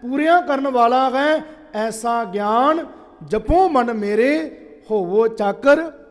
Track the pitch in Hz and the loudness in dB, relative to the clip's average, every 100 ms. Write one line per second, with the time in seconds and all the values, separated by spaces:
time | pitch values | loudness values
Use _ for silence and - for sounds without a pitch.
0 | 240 277 311 349 277 277 277 254 233 254 | -4 -2 2 2 2 -2 0 2 2 4
1 | 262 254 285 311 - - - 208 220 220 | 0 0 0 0 -4 -18 -12 -6 -6 -4
2 | 233 233 220 202 208 226 277 320 294 - | -4 -4 -4 -4 -2 2 2 0 -4 -16
3 | - - 147 214 226 330 381 285 233 226 | -20 -20 -6 -6 0 2 4 2 0 -4
4 | 202 214 247 311 311 - - - - 220 | -2 0 2 0 -4 -12 -20 -20 -4 -4
5 | 175 202 226 220 202 196 262 294 320 - | 0 0 0 0 -4 0 2 2 0 -12
6 | - | -20